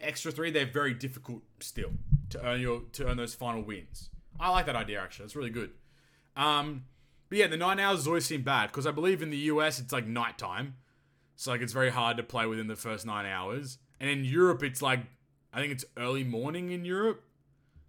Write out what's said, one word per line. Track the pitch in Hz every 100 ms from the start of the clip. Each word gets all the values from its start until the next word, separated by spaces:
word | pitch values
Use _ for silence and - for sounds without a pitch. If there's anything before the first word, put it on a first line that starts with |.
| 151
extra | - 165
three, | 143 165
they're | 151 131
very | 139 143
difficult | 123 135 127 - 117 - -
still | - - - - - - -
to | 120 123
earn | 123
your, | 123 120 117
to | - 127
earn | 123
those | 117
final | - 120 113
wins. | 107 98 - - - - - 156
I | 175
like | 185 156
that | 120
idea, | 107 101
actually. | 92 - 107
That's | 143
really | 123
good. | 113 101 - - - _ _ _ -
Um, | 151 147 151 135 131 - _ _ -
but | 202
yeah, | 190
the | 160
nine | 180 196
hours | 196 185
has | 143
always | 170 135
seemed | 156 135
bad, | 131 104
'cause | - 147
I |
believe | 147 180 185
in | 156
the | 143
U | 151 151
S | 156 131
it's, | 123
like, | 135 110
nighttime. | 117 117 - 98 92 139 131 _ _ _ _ _ -
So, | 135
like, | 123
it's | 120
very | 127 131
hard | 120 117 117
to |
play | 120 120 113
within | 110 110
the | 107
first | 117 107 110
nine | 104 98
hours. | 95 95 127 139 - _ -
And | 135
in | 139
Europe, | 131 156 180 160
it's, | 143 131
like, | 135 127 107 _ _ _ _
I | 123
think | 143
it's | 131 - -
early | 123 135
morning | 131 117 139 170 180
in | 180 175
Europe. | 190 220 - - _ _ _ _ -